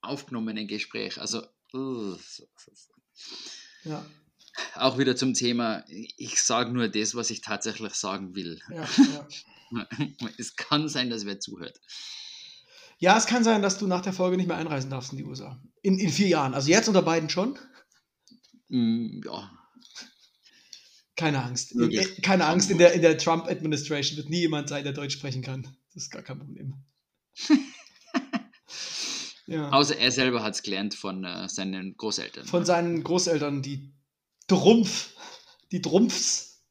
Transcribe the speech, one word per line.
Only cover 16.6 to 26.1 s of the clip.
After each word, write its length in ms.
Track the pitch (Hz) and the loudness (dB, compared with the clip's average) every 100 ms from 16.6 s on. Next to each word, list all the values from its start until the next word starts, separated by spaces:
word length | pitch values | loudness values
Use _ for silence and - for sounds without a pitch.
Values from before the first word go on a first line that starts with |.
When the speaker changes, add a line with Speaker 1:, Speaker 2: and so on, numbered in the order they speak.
| 139 | 4
Speaker 2:
jetzt 160 | 185 220 | 4 6
unter 160 | 190 | 4
Biden 260 | 160 165 156 | 6 2 0
schon? 300 | 175 214 277 - - _ _ _ _ _ - _ _ _ | -2 -2 -4 -14 -20 _ _ _ _ _ -20 _ _ _
Speaker 1:
Mm, 520 | 127 117 113 113 98 | 0 2 0 -2 -8
ja. 280 | - 90 98 - _ _ - - - _ _ _ _ _ _ - - _ _ - | -10 -10 -12 -20 _ _ -20 -20 -20 _ _ _ _ _ _ -20 -20 _ _ -2
Speaker 2:
Keine 280 | 160 139 | 0 0
Angst. 300 | 120 123 - | -2 -6 -6
In, 60 | - | 0
Speaker 1:
Möglich. 380 | 113 - 139 - | 2 2 -2 -2
Speaker 2:
äh, 40 | |
keine 260 | - 190 156 | 2 4 4
Angst, 240 | 170 190 | 4 2
in 60 | 175 | 8
Speaker 1:
Möglich. 160 | 175 | 10
Speaker 2:
der, 20 | 170 | 10
in 60 | |
der 140 | 165 156 | 6 4
Trump-Administration 960 | - 165 - 190 156 147 143 147 139 151 | 2 0 0 -4 -2 -2 -2 -2 -2 -4
wird 120 | 143 | -4
nie 100 | 170 | 0
jemand 280 | 170 151 143 | 2 0 -4
sein, 160 | 147 | -6
der 100 | 143 | -6
Deutsch 200 | 139 143 | -6 -6
sprechen 300 | - 143 131 | -6 -6 -6
kann. 200 | 131 131 127 - _ | -6 -8 -10 -16 _
Das 100 | - | -16
ist 60 | |
gar 140 | - | -14